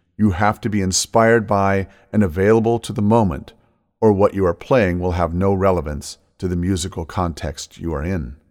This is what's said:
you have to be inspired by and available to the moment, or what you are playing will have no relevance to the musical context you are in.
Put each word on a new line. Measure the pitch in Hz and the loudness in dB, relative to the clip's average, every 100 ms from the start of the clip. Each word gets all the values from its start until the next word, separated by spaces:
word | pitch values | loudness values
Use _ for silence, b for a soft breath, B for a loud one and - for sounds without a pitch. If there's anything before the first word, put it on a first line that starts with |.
| _ - | _ -2
you | 107 | 0
have | 87 107 107 | 2 0 0
to | 113 | -2
be | 101 | -2
inspired | 95 90 - 113 113 117 104 | -2 -2 0 2 4 4 2
by | 101 98 98 95 b b | 0 0 0 -4 b b
and | 104 | 0
available | 98 80 101 113 110 117 | 0 2 4 4 2 -2
to | - | -4
the | 107 | -2
moment, | 104 117 101 71 - - _ _ _ _ | 2 2 2 -2 -10 -20 _ _ _ _
or | 110 | 2
what | 98 101 | 4 2
you | 95 | 2
are | 92 | 0
playing | 85 - 135 95 87 | 0 0 2 2 0
will | 90 | -2
have | 87 82 | -2 -2
no | 87 98 | 0 0
relevance | 95 98 90 76 73 - - _ _ | 2 2 0 -2 -8 -10 -18 _ _
to | 92 | -4
the | 87 | -2
musical | 87 95 87 90 | -2 -2 -4 -10
context | 80 - 85 80 78 67 - - | -8 -4 -4 -4 -8 -10 -14 -10
you | 82 | -6
are | 73 | -6
in. | 80 92 64 69 _ | -4 -4 -6 -12 _